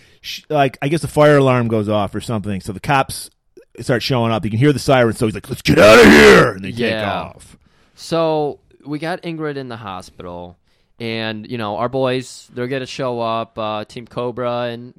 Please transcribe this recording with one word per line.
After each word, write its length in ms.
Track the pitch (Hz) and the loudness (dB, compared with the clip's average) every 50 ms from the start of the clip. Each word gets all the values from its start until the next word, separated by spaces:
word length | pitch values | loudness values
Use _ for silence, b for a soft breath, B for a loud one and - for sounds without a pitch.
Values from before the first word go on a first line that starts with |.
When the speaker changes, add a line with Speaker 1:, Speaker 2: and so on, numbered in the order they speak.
| b b b b | b b b b
Speaker 1:
sh-, 220 | b - - - - - | b -14 -14 -14 -8 -2
like, 300 | 151 147 139 135 - - | 0 0 0 0 -2 -4
I 60 | 143 | -6
guess 160 | 139 160 165 | -4 -4 -4
the 60 | - 131 | -6 -2
fire 300 | - 151 147 151 147 143 | 2 4 4 6 6 4
alarm 280 | 135 135 127 123 120 | 4 4 2 2 0
goes 220 | 113 113 110 104 104 | 0 -2 -2 0 0
off 260 | 107 104 101 90 - | 0 -2 -2 -2 -6
or 60 | 104 | -8
something, 400 | - - 117 107 90 104 101 92 | -6 -6 -6 -6 -6 -6 -8 -8
so 120 | - - | -8 -10
the 60 | 98 95 | -12 -8
cops 500 | - - 143 135 135 - - - - - _ _ _ _ _ - - _ _ - | -2 0 0 0 0 -2 -6 -14 -16 -18 _ _ _ _ _ -20 -20 _ _ -10
start 240 | 117 - 131 113 - | -4 -2 -2 -2 -2
showing 260 | - 135 120 117 113 | -2 -2 0 0 -2
up. 140 | 113 107 87 | -2 -4 -4
You 80 | 107 | -4
can 80 | 107 110 | 0 2
hear 120 | 135 151 | 2 2
the 60 | 147 117 | 2 2
siren, 360 | - - 139 127 120 113 104 | 2 2 4 4 4 2 0
so 120 | - 123 | 0 -2
he's 80 | 110 95 | -4 -4
like, 140 | 98 - - | -6 -10 -12
"Let's 140 | - - | -12 -4
get 180 | - - 147 151 | 0 2 4 6
out 180 | 180 - 226 240 | 8 8 10 10
of 60 | - | 10
here!" 480 | - - 220 220 208 202 - - - | 10 10 10 10 10 8 8 6 2
And 100 | - 95 95 | 0 -6 -8
they 40 | 95 | -8
Speaker 2:
Yeah. 320 | - 117 117 113 113 110 | -6 -4 -2 -2 -2 -2
Speaker 1:
take 80 | 104 101 | -4 -4
off. 500 | 95 92 87 69 - - - - - _ _ _ _ _ _ _ _ | -4 -6 -8 -10 -14 -20 -20 -20 -20 _ _ _ _ _ _ _ _
Speaker 2:
So 640 | - - - 165 165 165 160 156 151 151 143 - - _ _ _ _ - | -18 -8 -4 -2 -2 0 0 0 -2 -2 -4 -6 -10 _ _ _ _ -12
we 140 | 135 151 147 | -10 -10 -8
got 200 | 160 160 180 175 | -6 -8 -8 -8
Ingrid 340 | - 175 165 156 156 151 143 | -10 -10 -10 -8 -8 -8 -8
in 100 | 139 135 | -10 -10
the 100 | 127 117 113 | -12 -12 -14
hospital, 800 | 120 101 95 92 92 - - - 87 90 87 87 87 87 87 _ _ _ _ _ _ _ _ - | -12 -12 -12 -12 -14 -18 -20 -18 -16 -14 -14 -14 -16 -16 -20 _ _ _ _ _ _ _ _ -12
and, 440 | 117 113 113 113 113 110 110 107 107 - | -10 -8 -8 -6 -6 -8 -8 -10 -12 -10
you 80 | 123 117 | -10 -8
know, 180 | 110 104 104 | -6 -6 -6
our 120 | 90 117 123 | -4 -6 -4
boys, 600 | 131 135 131 127 127 131 123 - - - - _ - | -4 -2 -2 -2 -2 -4 -6 -10 -18 -20 -20 _ -12
they're 140 | 123 123 123 | -10 -8 -6
gonna 180 | 139 135 127 | -8 -8 -10
show 320 | 123 - - 139 127 123 117 | -10 -10 -8 -8 -6 -6 -6
up, 380 | 117 113 113 113 113 - - 117 | -4 -4 -4 -6 -6 -8 -10 -10
uh, 260 | 110 107 107 107 107 | -8 -8 -8 -8 -10
Team 220 | - - 127 117 | -12 -16 -18 -18
Cobra 600 | - - 131 123 123 113 120 123 120 120 120 123 120 | -14 -10 -8 -8 -8 -6 -6 -6 -6 -6 -6 -6 -8
and 240 | 117 117 120 127 - | -8 -12 -14 -18 -20